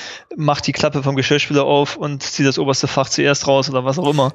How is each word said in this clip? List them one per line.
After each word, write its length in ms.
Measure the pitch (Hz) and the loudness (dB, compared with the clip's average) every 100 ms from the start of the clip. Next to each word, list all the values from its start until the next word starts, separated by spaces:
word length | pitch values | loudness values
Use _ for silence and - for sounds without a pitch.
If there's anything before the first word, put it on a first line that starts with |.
| - - - | -14 -16 -14
mach 280 | 302 147 143 | -4 -2 0
die 100 | - | -2
Klappe 300 | 139 151 147 | 0 0 0
vom 120 | 135 | -2
Geschirrspüler 500 | 139 131 147 - 147 | 0 2 0 2 0
auf 340 | 139 143 143 - | 2 2 2 -2
und 240 | 151 143 | -6 -6
zieh 200 | - - | -6 0
das 140 | 139 127 | 0 2
oberste 280 | 147 131 139 | 0 0 0
Fach 240 | - 131 | -2 -2
zuerst 360 | - 143 143 - | 0 0 0 2
raus 220 | 135 135 | 2 2
oder 160 | 131 | -2
was 140 | 127 139 | -2 0
auch 100 | 143 | 0
immer. 240 | 151 135 | 2 0